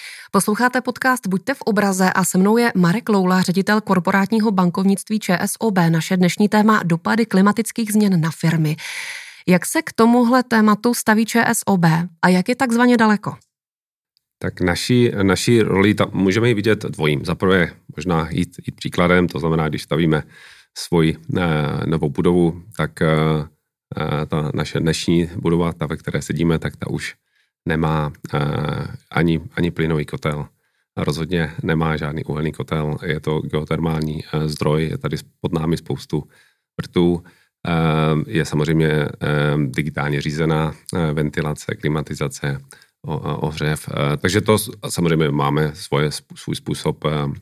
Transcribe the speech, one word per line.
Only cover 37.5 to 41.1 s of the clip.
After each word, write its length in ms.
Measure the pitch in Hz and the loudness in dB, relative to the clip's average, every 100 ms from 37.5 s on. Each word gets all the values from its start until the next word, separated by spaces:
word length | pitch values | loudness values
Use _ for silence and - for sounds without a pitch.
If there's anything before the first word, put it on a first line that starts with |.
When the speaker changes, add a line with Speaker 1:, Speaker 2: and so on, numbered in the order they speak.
| _ 87 | _ -4
Speaker 2:
Eh, 640 | 82 82 78 78 78 73 82 | 0 2 2 2 0 -2 -4
je 60 | |
samozřejmě, 440 | 73 76 76 80 80 | -2 -2 0 2 2
eh, 200 | 76 71 - 73 73 73 73 | 0 -2 -4 -2 0 0 0
digitálně 640 | 69 65 73 76 73 73 | -2 -4 -6 -4 -4 -4
řízená, 540 | 73 73 80 78 78 78 - 92 | -4 -2 0 0 -2 -6 -8 -4
eh, 160 | 80 | -2